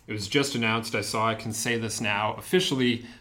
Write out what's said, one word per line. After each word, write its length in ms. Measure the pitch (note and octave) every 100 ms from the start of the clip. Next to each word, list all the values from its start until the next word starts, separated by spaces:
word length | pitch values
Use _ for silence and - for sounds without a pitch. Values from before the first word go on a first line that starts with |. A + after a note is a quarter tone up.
| -
it 60 |
was 140 | G#2+ G2
just 280 | C#3+ C#3 A#2+
announced, 400 | A2+ A2+ A2+ A2
I 60 |
saw, 260 | G2+ A2 A2+
I 80 | A2
can 180 | A2+
say 240 | G#2+ B2 A#2
this 240 | A2+ -
now, 320 | G#2+ G2+ G#2+ -
officially, 680 | - F#3 F#3 C3+ B2 A2+ - -